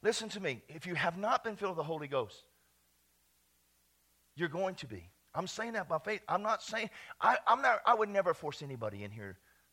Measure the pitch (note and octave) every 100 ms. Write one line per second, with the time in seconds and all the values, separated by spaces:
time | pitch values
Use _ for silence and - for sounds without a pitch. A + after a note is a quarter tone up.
0 | G3+ - G#3+ G#3 F3+ A#2+ - D#3 F3+ E3
1 | E3+ E3+ G#3 - A3+ G3+ G3 E3 D3+ D#3+
2 | D3 C#3 G#2+ - - _ _ _ _ _
3 | _ _ _ _ _ _ _ _ _ _
4 | _ _ _ - E3 C3+ F#3 F#3 C3+ G2+
5 | E2+ _ _ - F3+ - A#3 A3+ D#3+ D#3+
6 | G3+ G#3+ - F3 G#3+ G#3+ - A3 G#3+ -
7 | - - - - - A3+ C4 A3 - A#3
8 | G#3+ G3 F3+ D#3+ D3+ - C#3+ C3 A2 G2+
9 | G2+ A2 G2+ F#2 _ _ _